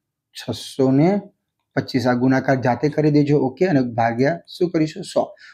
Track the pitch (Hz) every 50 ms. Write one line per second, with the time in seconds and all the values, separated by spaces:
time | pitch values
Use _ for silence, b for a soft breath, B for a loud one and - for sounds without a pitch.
0 | _ _ _ _ _ _ - - - - 120 - - - - - 135 131 131 139
1 | 156 180 202 202 196 - _ _ _ _ _ _ _ _ - - 107 - - 127
2 | 113 127 123 123 123 131 131 131 123 - 139 127 117 131 120 123 - 147 147 156
3 | 147 151 147 147 147 139 147 143 131 131 131 - 180 190 170 135 127 120 113 117
4 | 117 117 113 117 135 143 170 170 - - - - 180 170 175 160 156 156 - 196
5 | 170 - - - - - - B B B